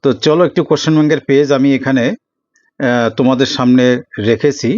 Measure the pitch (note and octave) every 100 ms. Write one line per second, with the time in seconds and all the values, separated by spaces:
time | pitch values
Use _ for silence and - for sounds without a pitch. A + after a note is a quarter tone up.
0 | C#3+ A#2 D#3 D#3 E3+ - D#3+ D3 - D#3
1 | D3+ D3+ - C#3 D3 C#3 C#3 C3+ C3+ C3
2 | A#2+ A3 _ _ _ _ _ _ C3 A#2+
3 | A2+ A2 B2+ B2+ B2 - B2 B2+ B2 B2
4 | - - G#2 A2 D3 C3 A#2